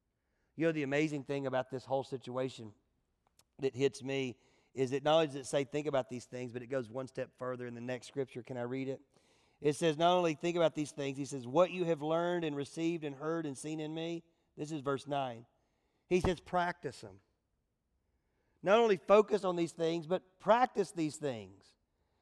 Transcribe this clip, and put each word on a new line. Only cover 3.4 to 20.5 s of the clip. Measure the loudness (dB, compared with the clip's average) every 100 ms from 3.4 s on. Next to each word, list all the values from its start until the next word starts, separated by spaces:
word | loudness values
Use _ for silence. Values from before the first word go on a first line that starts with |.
| _ -6
that | -4
hits | 2 0 0
me | -4 -2 -4 -6 _ _ _
is | -4 -2
that | 0
not | 4
only | 4 4
does | -2
it | -4
say, | -2
"Think | -2 -4 -2
about | -2 -2
these | -8
things," | -12 -10 -10
but | -10
it | -6
goes | -6 -4
one | -8 -8
step | -8 -10 -8
further | -8 -6 -8
in |
the | -8
next | -6 -6 -6
scripture. | -6 -6 -8
Can | -10 -6
I |
read | -4 -4 -4
it? | -8 _ _ _ _ _ _
It | 0
says, | 2 2 4
"Not | 6 6
only | 4
think | 0 0 2
about | 2
these | 2 -4
things," | -4 -4 -4
he |
says, | -6 -8 0
"what | 4 4
you | 4
have | 0 0
learned | 0 0 2 0
and | 0 -2
received | -4 -2 -2 0
and | -4 -6
heard | -4 -4 -4
and | -6
seen | -6 -6
in | -4
me." | -6 -6 -8 -10 _ _ -10
This | -6
is | -4
verse | -2 -2 -2
nine. | -2 -2 -6 -16 _ _ _ _ _ 0
He | 2
says, | 2 -2
"Practice | -2 0 0 -2 -8 -10
them." | -14 -18 _ _ _ _ _ _ _ _ _ _ _ _ _ _
Not | 4 6
only | 6 4
focus | 6 6 8 2
on | 0 0
these | -2
things, | 0 -2 0 -2
but | -4 -4 _
practice | 4